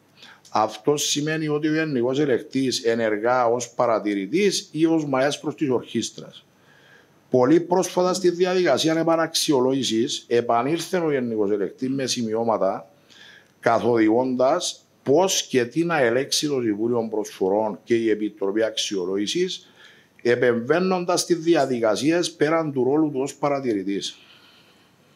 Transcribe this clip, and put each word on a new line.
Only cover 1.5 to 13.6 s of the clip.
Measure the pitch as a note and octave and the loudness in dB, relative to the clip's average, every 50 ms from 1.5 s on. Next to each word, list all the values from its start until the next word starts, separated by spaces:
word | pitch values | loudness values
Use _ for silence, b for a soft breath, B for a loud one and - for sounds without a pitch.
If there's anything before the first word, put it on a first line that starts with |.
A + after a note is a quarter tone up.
| D3 D3+ D#3 | -2 -2 0
ο | D#3 D#3 | 0 0
Γενικός | D#3+ D#3+ D#3+ C#3 A#2+ A#2 B2+ C3 C#3+ | 0 0 0 0 0 0 0 0 0
Ελεκτής | D3+ C#3 A#2 G2 - - - C3+ C3+ B2 A2 - - | 0 0 0 -2 -2 -4 -4 -2 -2 0 -2 -2 0
ενεργά | A2+ A#2 A#2 A2+ A2 G#2+ G#2 A2 A#2+ B2+ B2+ A#2+ | 0 0 0 0 0 0 0 0 0 2 2 2
ως | A2+ A#2 B2 A2+ - | 2 0 -2 -4 -6
παρατηρητής | - - B2 A#2 A2 G2+ F#2+ G#2+ G#2 G2+ F#2+ F#2+ C3+ F#3+ G#3 F#3+ - - - - | -4 -2 0 2 0 0 0 -2 -2 -2 -4 -2 0 0 0 0 0 -2 -6 -6
ή | - D3+ E3 | -4 0 0
ως | D#3+ E3 D#3+ D3+ | 2 2 0 0
μαέστρος | C#3+ C3 C3 C3+ D3 C#3 - - D3+ - | 0 0 0 0 0 -2 -4 -8 -8 -6
της | - D#3+ C3 | -4 -2 0
ορχήστρας. | B2 G#2+ - - - A#2 G#2+ - - - - - - - _ _ b b b b b b b b b b b b b b b - | 0 -2 -2 -4 -4 -4 -4 -6 -8 -14 -20 -20 -20 -20 _ _ b b b b b b b b b b b b b b b 0
Πολύ | C3 B2+ B2 C3 D#3+ F3 | 2 4 4 6 4 4
πρόσφατα | E3+ E3+ F3+ F#3 F3 F3+ - F3+ F3+ F3+ F3+ | 2 2 0 0 0 -2 -2 0 0 0 0
στη | F#3+ F#3 F3+ | 0 0 0
διαδικασία | E3+ E3+ F#3 F3+ F#3 F#3 F3+ D#3 B2+ A2+ C#3+ D#3+ D#3+ | 2 2 0 0 2 0 2 2 2 2 2 0 0
επαναξιολόγησης | E3 D#3+ E3 E3 E3 D#3+ D#3+ - - - D#3 D3 B2 B2 C3 C3+ C3+ A#2 G#2+ A2 A2 A#2+ D3 - - - | 0 2 2 2 0 0 -2 -2 -4 0 2 2 2 2 2 0 0 -2 0 0 0 0 -2 -4 -8 -4
επανήλθε | - A#2 A#2 A2+ A#2+ A#2 A#2 B2 C#3 E3+ E3 - - F#3 | 0 0 0 2 2 0 0 0 0 -2 -4 -4 -4 -4
ο | F3+ E3 D#3 | -2 0 0
Γενικός | C#3+ C3 B2 A#2 A2+ G#2+ G2+ G2 | -2 -2 -2 -2 -2 0 0 0
Ελεκτής | G#2+ G2+ F#2+ E2+ - - C3 B2+ | 0 0 -2 -4 -6 -6 -6 -4
με | C3+ C3+ C3 | -4 -4 -4
σημειώματα, | A#2 - B2 A#2 A2 G#2+ A2+ A#2 A2+ G#2+ F#2 F#2+ F#2+ A2 - - - _ B B B B B B B B B B B B | -4 -4 -4 -4 -4 -2 -2 0 0 0 2 0 0 -2 -4 -8 -16 _ B B B B B B B B B B B B
καθοδηγώντας | _ | _